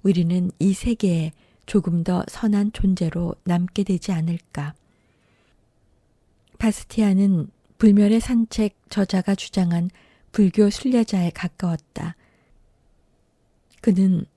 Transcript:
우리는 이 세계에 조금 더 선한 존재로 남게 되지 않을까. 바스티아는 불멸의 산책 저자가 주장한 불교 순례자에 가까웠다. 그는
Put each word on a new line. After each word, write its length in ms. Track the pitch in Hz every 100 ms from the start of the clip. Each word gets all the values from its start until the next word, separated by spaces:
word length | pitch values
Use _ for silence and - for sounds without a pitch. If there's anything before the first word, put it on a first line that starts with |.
우리는 480 | 196 180 170 180 180 -
이 140 | 196
세계에 600 | 190 240 226 190 165 156 - _ _ -
조금 380 | 202 170 170
더 200 | 170 175 -
선한 440 | - 220 202 208
존재로 600 | - 196 180 165 175 170 -
남게 400 | 185 175 175 -
되지 280 | 196 185 -
않을까. 600 | 165 165 170 - 143 147 - _ _ _ _ _ _ _ _ _ _ _ _ _ _ _ _ _ -
바스티아는 880 | 226 - - 226 202 190 196 175 - - _ -
불멸의 420 | 220 202 202 226
산책 560 | - 233 226 - 208 - _
저자가 440 | 208 190 185 196
주장한 560 | 196 - 196 175 170 175 - _ _ _
불교 380 | - 190 214 208
순례자에 600 | - 254 247 220 190 170
가까웠다. 880 | - 175 - 175 160 - - 165 - _ _ _ _ _ _ _ _ _ _ _ _ _ _ _ _
그는 400 | 226 185 190 175 -